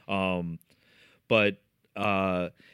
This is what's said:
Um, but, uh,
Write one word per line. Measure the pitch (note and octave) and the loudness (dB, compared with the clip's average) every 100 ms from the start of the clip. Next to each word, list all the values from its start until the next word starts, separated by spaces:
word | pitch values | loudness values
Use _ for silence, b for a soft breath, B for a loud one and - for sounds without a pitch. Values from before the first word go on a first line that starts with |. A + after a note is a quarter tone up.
| b | b
Um, | G2 F#2+ F2+ F2 E2 _ b b b b b - | -2 0 -2 -4 -8 _ b b b b b 0
but, | A2 G2+ G2 _ _ _ - | 2 2 0 _ _ _ -6
uh, | G2+ G2 F#2+ F2+ F2 - b | -2 0 0 0 -2 -8 b